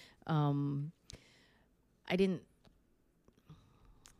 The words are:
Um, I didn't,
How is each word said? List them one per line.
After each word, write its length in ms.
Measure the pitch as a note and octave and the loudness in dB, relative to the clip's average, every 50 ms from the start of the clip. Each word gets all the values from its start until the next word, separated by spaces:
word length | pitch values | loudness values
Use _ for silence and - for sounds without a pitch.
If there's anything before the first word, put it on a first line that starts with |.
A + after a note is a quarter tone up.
| - - - _ - | -20 -20 -20 _ -4
Um, 680 | - E3 D3+ D3 D3 C#3+ C#3+ C#3+ C#3+ C#3+ C#3+ C#3+ D#3 - _ _ - - - - - - - - _ _ _ _ _ _ _ _ _ _ _ _ - | 0 2 2 4 2 2 2 0 -2 -2 -4 -6 -8 -10 _ _ -20 -20 -20 -20 -20 -20 -20 -20 _ _ _ _ _ _ _ _ _ _ _ _ -2
I 80 | - | 2
didn't, 260 | F3+ G3 F#3+ F#3 - - - _ _ _ - _ _ _ _ _ _ _ _ _ _ _ - _ _ _ - - - - - - _ - - - - - - - | 2 2 2 2 -2 -6 -12 _ _ _ -20 _ _ _ _ _ _ _ _ _ _ _ -20 _ _ _ -20 -20 -20 -20 -20 -20 _ -20 -20 -20 -20 -20 -20 -20